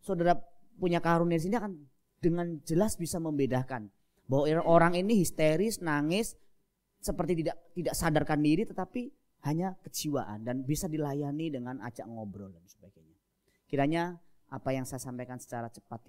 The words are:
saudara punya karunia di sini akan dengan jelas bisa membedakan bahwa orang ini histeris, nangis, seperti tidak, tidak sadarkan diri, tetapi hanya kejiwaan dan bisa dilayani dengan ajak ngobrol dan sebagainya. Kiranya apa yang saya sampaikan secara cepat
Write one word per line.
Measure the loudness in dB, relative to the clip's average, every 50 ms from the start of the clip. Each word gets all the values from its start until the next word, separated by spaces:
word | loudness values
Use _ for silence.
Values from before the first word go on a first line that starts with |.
saudara | -6 -4 -2 2 4 4 4 4 2 -4 -14 -20 -20 -20 -8
punya | -2 0 2 2 2
karunia | 2 4 4 4 4 4 2 2
di | 2 0
sini | -2
akan | -2 -2 -4 -8 -12 -16 -20 _ _ _ _ _ _
dengan | 0 0 2 2 0 -4 -6 -8 -6
jelas | -2 0 2 2 2 0
bisa | -4 -6 -6 -4 -4
membedakan | -4 -2 0 0 0 2 0 -2 -2 -2 -6 -8 -10 -12 -16 _ _ _ _ _ _ 0
bahwa | 2 2 4 4 2 2 6
orang | 6 8 8 8 6 4
ini | 2 2 4 4 4
histeris, | 4 4 2 2 4 4 4 4 2 0 -2 -2 -2
nangis, | 0 0 0 2 2 0 0 -2 -4 -8 -14 _ _ _ _ _ _ _ _ _ _ _ _
seperti | -6 -6 -4 -2 -2 0 0 0 0
tidak, | -2 -4 -6 -12 -12 -10
tidak | -6 -6 -4 -4 -2
sadarkan | 0 2 2 2 2 2 2 2
diri, | 4 4 4 4 2
tetapi | -2 -4 -8 -8 -6 -6 -8 -8 -8 -14 _ _ _ _ _ -4 -2
hanya | -2 0 -2 -2 -4 -8
kejiwaan | -14 -10 -8 -6 -4 -2 -2 -2 -2 -4 -8 -8 -6
dan | -6 -4 -4
bisa | -2 -2 -2 -2 -2
dilayani | -2 -2 -2 -2 -2 -2 -4 -4 -4 -4 -4 -4 -4
dengan | -6 -6 -8 -8 -10 -10
ajak | -10 -12 -12 -12 -12
ngobrol | -12 -10 -10 -10 -10 -10 -12 -14 -16 -18
dan | -20 _ _
sebagainya. | _ _ -20 -20 _ _ _ _ _ _ _ _ _ _ _ _ _ _ _
Kiranya | _ 0 2 2 2 2 0 0 -2 -4 -10 -16 -20 -20 _ _ _
apa | -14 -8 -4 -2 -2
yang | -2 -4
saya | -6 -8 -10
sampaikan | -10 -10 -10 -10 -10 -10 -12 -12
secara | -12 -10 -8 -8 -8 -10
cepat | -12 -16 -16 _ -16 -12 -10